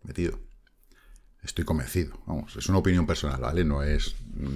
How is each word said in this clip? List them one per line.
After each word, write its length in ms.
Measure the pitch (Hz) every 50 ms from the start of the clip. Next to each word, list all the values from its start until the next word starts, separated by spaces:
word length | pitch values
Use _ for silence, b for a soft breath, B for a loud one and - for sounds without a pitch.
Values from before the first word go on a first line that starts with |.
| -
metido. 340 | - - - 90 85 - - - - - - _ _ _ _ _ _ b b b b b b b b b _ -
Estoy 220 | - - - 82
convencido, 540 | - 80 76 64 - - 92 82 69 - - -
vamos, 300 | - 82 82 - - -
es 120 | - - -
una 80 | 92 95
opinión 280 | 87 95 90 90 82
personal, 340 | 73 82 - - 73 69 65
¿vale? 240 | 62 60 76 87 90
No 180 | 78 71 69 71
es, 340 | 71 76 - - - - - - - - - 71 69 69